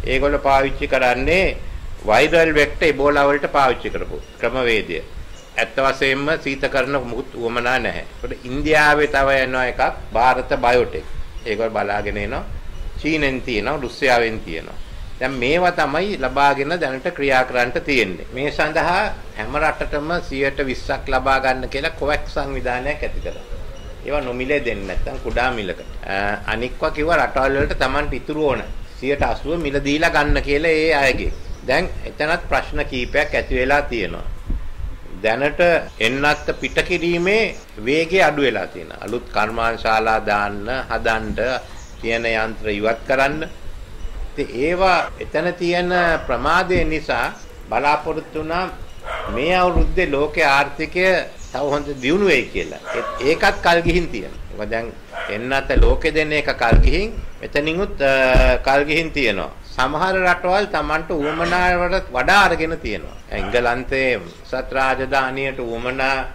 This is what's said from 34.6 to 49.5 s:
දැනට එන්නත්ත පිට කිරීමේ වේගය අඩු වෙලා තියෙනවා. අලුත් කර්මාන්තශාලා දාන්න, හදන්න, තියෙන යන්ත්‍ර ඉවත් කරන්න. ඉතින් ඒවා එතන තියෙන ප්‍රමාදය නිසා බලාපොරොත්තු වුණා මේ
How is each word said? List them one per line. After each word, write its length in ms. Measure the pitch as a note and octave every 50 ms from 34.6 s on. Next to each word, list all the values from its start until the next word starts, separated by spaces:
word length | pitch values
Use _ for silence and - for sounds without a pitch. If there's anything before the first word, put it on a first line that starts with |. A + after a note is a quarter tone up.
| - - - - - - - - - - - F2
දැනට 400 | F#2+ A2 A2 A#2+ C#3 D3+ D3 - F3 F3 E3+ D#3 - - - -
එන්නත්ත 480 | A2 A2+ B2+ C3+ C#3+ D3 D3+ - - - D3+ -
පිට 200 | - C3 - - D#3
කිරීමේ 720 | - F#3 F3 E3 E3+ F3 E3+ F3 F#3 G#3 A3 A3 F3+ - - - - - -
වේගය 440 | G#2 A#2 C#3+ D#3+ E3 - E3+ F#3+ F3+
අඩු 180 | D3+ D3+ D3
වෙලා 260 | C#3+ B2+ A2+ G2+ F2+ -
තියෙනවා. 300 | - F2+ E2 D#2 - -
අලුත් 240 | - G2 A2 B2 - -
කර්මාන්තශාලා 880 | - G#2+ G#2 A2 A2 A#2 A2+ A#2 A#2 G#2 - A2+ A2 A2 A2 A2+ A2 A2 G2+
දාන්න, 420 | G#2 G#2 G#2 G2+ G#2 G2+ G2+ G2+ G#2+ B2+ C3 A#2+
හදන්න, 500 | - A#2 A2+ - A2+ A2+ A2 A2 G#2+ G#2 - A2 B2 C3 A#2+ - - - - - - - -
තියෙන 280 | - A2+ A2+ A#2 A#2
යන්ත්‍ර 440 | A#2 A2+ A2 A2 A2 A2 - G#2+ G#2+
ඉවත් 320 | G#2+ G2+ G#2 A2 A#2 - -
කරන්න. 440 | - C#3 C3 C3+ C#3 D3+ D#3 D#3+ - - - - - - - - - - - - - - - - -
ඉතින් 200 | - - C#3 - -
ඒවා 560 | A2+ C3+ D#3+ F3 F3 F#3+ F#3+ F3+ E3 C#3+ - - -
එතන 360 | A2+ - - D3+ D#3+ F3 E3+
තියෙන 380 | E3+ F3+ E3+ F3 F3 F3+ F3+ F3+ F3+ F3 E3+ E3 D3
ප්‍රමාදය 600 | - - C3+ C#3+ C#3+ D3 D#3+ F3 F#3+ F3 F3+ F3+ E3
නිසා 500 | D#3 D#3 D#3 - - C3+ A#2 A#2+ D#3 G#3 - - - - - -
බලාපොරොත්තු 760 | - A2 A#2 C3+ C#3+ D3+ D3+ - E3 D#3 D#3 D#3 - - D#3
වුණා 260 | D#3 D#3 E3 F3 F#3 F3 D3+ - - - - - - - - - - -
මේ 260 | G2+ A#2 C3+ E3